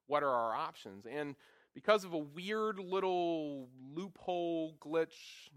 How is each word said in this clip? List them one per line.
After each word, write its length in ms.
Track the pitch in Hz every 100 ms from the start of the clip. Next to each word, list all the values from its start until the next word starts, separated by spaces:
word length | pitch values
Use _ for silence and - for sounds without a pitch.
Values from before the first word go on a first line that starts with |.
| -
what 160 | 143
are 80 | 143
our 240 | 123 113
options. 520 | 120 160 - 104 98 113
And 280 | 147 147 135 - - _
because 300 | - - 214
of 80 | 185
a 60 | 165
weird 600 | 147 160 190 220 214 196
little 880 | 180 190 190 180 170 160 151 139 127 131 131
loophole 840 | 156 190 - - 175 170 165 160 151
glitch, 680 | 147 160 160 - - - -